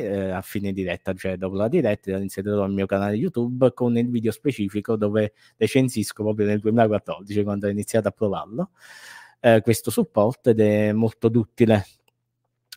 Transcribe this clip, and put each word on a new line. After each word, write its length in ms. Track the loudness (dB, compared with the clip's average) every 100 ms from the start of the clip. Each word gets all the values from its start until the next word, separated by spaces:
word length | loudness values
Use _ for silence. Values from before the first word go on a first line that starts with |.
eh, 300 | -2 -4 -4
a 100 | -6
fine 320 | -8 -8 -6
diretta, 400 | -4 -4 -6 -6
cioè 240 | -6 -6 -6
dopo 180 | -6 -2
la 140 | -2
diretta, 480 | 0 0 -2 -4 -6
inserirò 480 | -6 -6 -4 -2 -2
il 80 |
mio 120 | -2 -2
canale 280 | -2 -2 -2
YouTube 560 | -4 -4 -4 0 0
con 260 | 2 -2 0
il 120 | -2
video 240 | -2 -2
specifico 640 | -2 -4 -2 -4 -4 -4 -2
dove 340 | 0 0 -2 -4 _ -4
recensisco 680 | 0 2 2 0 -6 -4
proprio 240 | -4 0 0
nel 120 | 0
duemilaquattordici, 840 | 2 2 4 2 -4 -10 -4 -2
quando 240 | -2 -2 -4
ho 20 |
iniziato 400 | -4 -2 -2 -2
a 20 |
provarlo, 600 | -2 -2 -4 -6 -8 -8 _ -20 -20 -20 -20 -20 _
eh, 220 | 4 6
questo 280 | 4 0 -2
supporto, 600 | -2 0 2 2 2 2
ed 100 | 4
è 320 | 4 4 2
molto 380 | 2 0 0 0
duttile, 560 | 0 0 2 4 4 2 _ _ _ _ _ _ _ _